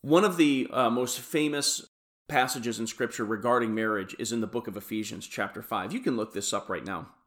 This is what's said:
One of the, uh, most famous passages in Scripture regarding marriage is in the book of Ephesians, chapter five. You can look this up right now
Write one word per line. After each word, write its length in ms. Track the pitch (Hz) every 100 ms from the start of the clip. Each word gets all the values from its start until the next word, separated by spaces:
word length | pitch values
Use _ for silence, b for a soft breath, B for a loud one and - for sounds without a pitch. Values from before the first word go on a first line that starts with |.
One 220 | 135 165
of 120 | 208 170
the, 320 | 151 135 -
uh, 200 | - 120
most 280 | 120 123 -
famous 680 | - 160 151 147 135 - - _ _ _ -
passages 500 | 143 127 135 117 110
in 80 | 113
Scripture 380 | - 117 -
regarding 500 | 107 110 120 120 113
marriage 400 | 110 110 104 95 -
is 140 | 117
in 100 | 120
the 40 | 107
book 220 | 120 113
of 80 | 101
Ephesians, 500 | - 110 107 - -
chapter 360 | - 98 -
five. 320 | - 107 95
You 60 | 226
can 140 | 247
look 200 | 117 110
this 180 | 101 -
up 160 | 101 -
right 160 | 87
now 240 | 65 90 - _